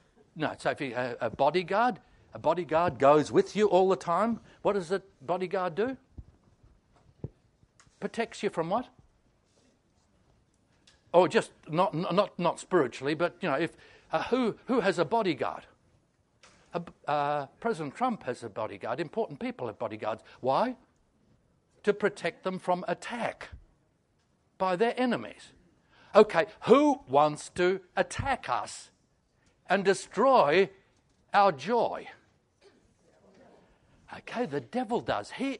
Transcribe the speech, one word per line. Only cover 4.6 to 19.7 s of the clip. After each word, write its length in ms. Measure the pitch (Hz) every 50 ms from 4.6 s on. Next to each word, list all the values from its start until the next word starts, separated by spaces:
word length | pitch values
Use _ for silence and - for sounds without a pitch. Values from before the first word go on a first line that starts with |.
What 120 | - 170 202
does 140 | 202 175 156
the 140 | 196 190 - - _ _
bodyguard 540 | 135 143 170 185 185 175 185 190 180 180 160
do? 220 | 160 214 262 269 254 _ _ _ - - _ _ _ _ _ _ _ _ - _ _ _ _ _ _ _ _ _ _ - - _ _ _ _ _ _ _ _ _ _ - _ _ -
Protects 440 | - 208 - - 233 214 - - -
you 60 | 196
from 200 | - - 160 165
what? 180 | 190 240 254 - _ _ _ _ _ _ _ _ _ _ _ _ _ _ _ _ _ _ _ _ _ _ _ _ _ _ _ _ _ _ _ _ _ _ _ _ _ _ _ _ _ _ _ _ -
Oh, 140 | 170 185 156
just 240 | - 226 - - - _ - -
not, 260 | 147 165 190 185 -
not, 440 | 156 185 - - 196 202 - - -
not 200 | 175 165 123 -
spiritually, 540 | - - - 175 143 120 - - 131 143 160
but, 220 | 156 175 170 170 -
you 80 | - 170
know, 60 | 135
if, 160 | 143 170 156 - _ - - - - _ -
uh, 120 | - 160 -
who, 320 | - 233 262 254 214 147 - - -
who 120 | 247 247
has 180 | 180 196 170 170
a 60 | 165
bodyguard? 600 | 139 226 233 220 185 147 123 123 92 78 76 - - _ _ _ _ _ _ _ _ _ _ _ _ _ _ _ - _ _ _ _ -
A, 80 | 175 170 - - _ - -
uh, 360 | 143 147 143 143 147 147 139 131 _ -
President 360 | - 170 147 156 156 143 -
Trump 280 | - 240 254 220 - -
has 200 | 131 120 - -
a 60 | 110
bodyguard. 520 | 95 120 110 104 104 95 - 110 120 139
Important 380 | 170 147 - 220 220 - 147 -
people 280 | 226 254 240 - 127
have 120 | 117